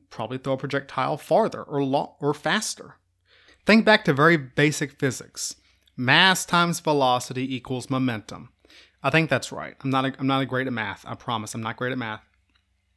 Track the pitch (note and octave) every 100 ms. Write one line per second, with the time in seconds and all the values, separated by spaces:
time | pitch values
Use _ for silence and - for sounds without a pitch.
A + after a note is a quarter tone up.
0 | _ - A2 C3 C#3 C3+ C#3+ C#3 C#3 -
1 | C3 D3 - - G#3+ A2 - C#3+ C#3 C#3+
2 | - - C#3+ D3 D#3 G3 - - - -
3 | _ _ _ _ _ _ - A3 G#3+ G#3+
4 | F#3 C3+ D#3+ E3+ B2+ - D3+ D3 C#3+ -
5 | C#3 - - - - - _ _ _ -
6 | B2 D3+ F#3+ F3+ - F3 E3+ E3+ - D3
7 | C3 B2 - B2+ C3 C3 - B2+ - C3
8 | C3 A2 - F2 B2 _ _ - _ _
9 | C#3 D#3+ D#3 B2+ - - - - C#3 C3
10 | C3+ C3 C3+ C3+ C3+ B2+ C3 A#2 G#2 F#2
11 | - A#2 - A2+ G#2+ A#2 A2+ A#2 B2+ C3
12 | A2+ G#2+ _ _ _ _ _ _ _